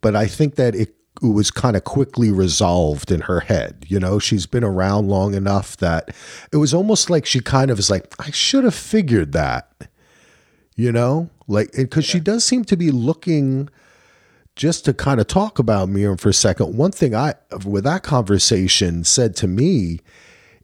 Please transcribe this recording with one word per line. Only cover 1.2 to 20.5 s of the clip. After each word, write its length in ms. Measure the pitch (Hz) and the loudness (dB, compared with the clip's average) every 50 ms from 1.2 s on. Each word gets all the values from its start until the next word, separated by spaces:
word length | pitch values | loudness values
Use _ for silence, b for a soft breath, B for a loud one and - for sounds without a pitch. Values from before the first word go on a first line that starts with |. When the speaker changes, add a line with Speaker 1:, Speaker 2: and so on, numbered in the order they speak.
| - | 0
Speaker 1:
it 40 | 117 104 | 2 2
was 160 | 104 104 - | 2 2 0
kinda 300 | - - - 123 107 95 | -2 -2 0 0 0 0
quickly 480 | - - - 139 135 - - 127 120 110 | -2 -2 0 -2 -2 0 0 0 0 2
resolved 800 | 98 95 95 90 78 - 101 87 87 90 85 76 76 69 - - | 2 2 2 2 2 2 2 2 2 2 2 2 0 -2 -2 -2
in 100 | 95 80 | -2 -2
her 180 | - - 92 85 | -2 -2 -2 -2
head. 460 | - - 101 78 55 - - - - - | 0 0 0 -2 -2 -4 -10 -14 -8 -4
You 120 | 95 101 | -4 -2
know, 200 | 92 92 98 104 | 0 0 -2 -2
she's 260 | - - 113 98 85 | 0 0 -2 -2 -2
been 180 | - - 123 117 | -2 -2 -2 -2
around 420 | 104 95 92 92 98 101 104 104 98 | 0 0 0 0 2 2 0 0 0
long 260 | 98 95 95 104 98 | 0 0 0 0 -2
enough 440 | 98 98 98 98 98 92 - - - | -2 0 0 0 0 -2 -6 -8 -4
that 360 | 95 85 82 82 - - B B B B B B B B | -2 0 0 -2 -4 -6 B B B B B B B B
it 60 | B 147 | B 0
was 160 | 151 131 127 | 2 2 2
almost 360 | 170 196 220 220 - - - | 0 2 2 2 0 2 0
like 160 | 175 156 131 | 0 0 0
she 140 | - - 131 | 0 -2 -2
kind 320 | - - - 135 135 135 | -2 0 2 2 2 2
of 80 | 123 98 | 0 0
is 100 | - - | 0 0
like, 240 | 101 92 - - - - | 0 -2 -4 -6 -14 -16
"I 120 | - 151 | -12 -8
should 340 | - - - - - 269 254 | -4 -4 -2 0 2 2 2
have 100 | 233 - | 2 0
figured 560 | - - - - 220 190 139 117 104 82 73 | -2 -4 -2 0 0 2 2 2 2 2 0
that." 400 | 69 82 73 67 62 62 - _ _ - - - _ b b b b b b b b b b b b b b b b | -2 -2 -2 -2 -2 -6 -8 _ _ -20 -20 -20 _ b b b b b b b b b b b b b b b b
You 160 | - 117 123 | -2 -2 0
know, 380 | 113 117 120 123 139 160 170 165 _ _ _ - | 2 2 2 2 0 0 -2 -6 _ _ _ -2
like, 220 | 101 107 107 - - - | 0 0 0 0 -2 -4
and 120 | 131 120 | -2 -2
'cause 140 | - 156 - | 0 -2 0
she 120 | - - 175 | 0 0 -2
Speaker 2:
Yeah. 60 | 156 | 0
Speaker 1:
does 200 | 196 214 233 - | 0 0 0 0
seem 180 | - 247 254 220 | 0 0 0 0
to 120 | - 202 170 | 0 0 0
be 140 | 175 160 | 2 2
looking, 800 | 135 123 117 135 160 - - 180 160 151 139 135 131 135 143 143 b b b b b b b b b b b b b b b b b | 2 2 0 0 -2 -2 -2 0 0 2 2 0 0 -2 -4 -6 b b b b b b b b b b b b b b b b b
just 300 | - - 160 170 - - | -4 -2 -2 -2 -2 -2
to 80 | 151 127 | -2 -2
kinda 300 | - - 139 139 117 107 | 0 0 0 2 2 2
talk 360 | - - 185 208 214 - - | 2 2 0 0 0 0 -2
about 300 | 123 113 107 117 95 92 | 0 2 2 0 0 0
Miriam 280 | 98 98 101 101 95 90 | 0 0 0 0 0 0
for 120 | - 104 | 2 2
a 40 | 92 | 2
second. 420 | - - 107 90 - 101 80 - 113 | 2 2 2 2 0 -2 -2 0 0
One 140 | 147 190 | 0 0
thing 220 | 190 - 175 131 107 | 0 0 0 0 0
I, 220 | 110 139 156 - - _ - - 92 95 | 0 -2 -2 -4 -6 _ -16 -14 -10 -6
with 180 | 101 101 101 98 | -4 -2 -2 0
that 200 | 139 165 185 - | -2 -2 -4 -2
conversation 1000 | - 147 127 113 95 101 95 - - 120 95 95 92 - - 101 87 85 85 82 | 0 0 0 2 2 2 2 2 2 2 2 2 2 2 2 0 0 -2 -2 -2
said 320 | - - - 123 107 87 - | 0 0 2 2 0 0 -2
to 100 | - 92 | -2 -2
me 520 | 90 104 135 180 196 131 92 82 85 82 - b b b b b b b b b | 0 2 2 2 2 2 0 -2 -4 -8 -10 b b b b b b b b b